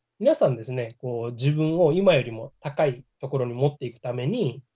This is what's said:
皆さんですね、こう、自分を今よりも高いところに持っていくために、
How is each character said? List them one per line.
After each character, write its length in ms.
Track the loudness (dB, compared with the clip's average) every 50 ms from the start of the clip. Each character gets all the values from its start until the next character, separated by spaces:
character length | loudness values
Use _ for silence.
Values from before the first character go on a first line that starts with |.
| _ _ _ 0
皆 160 | 2 2 4
さ 120 | 4 4
ん 80 | 2 2
で 80 | 0 -6
す 100 | -6 -4
ね、 220 | -4 -6 -6 -8 -10
こ 300 | -8 -6 -6 -4 -6 -6
う、 20 |
自 220 | -4 0 0 0 2
分 260 | 2 0 2 2 4
を 120 | 4 4
今 220 | 4 4 4 6 4
よ 80 | 4
り 80 | 2 0
も 240 | -8 -10 -12 -14 _ _
高 260 | -10 -8 -2 0 0
い 180 | 0 0 -4 -10 _ _ -14
と 100 | -10 -6
こ 100 | -4 -2
ろ 60 | -2
に 80 | -2 -2
持 140 | 0 0 0
っ 60 | 0
て 120 | -2 -10
い 60 | -10 -10
く 40 | -10
た 140 | -10 -8 -6
め 140 | -4 -4
に、 340 | -4 -2 -2 -2 -4 -4 -8 -16 _ _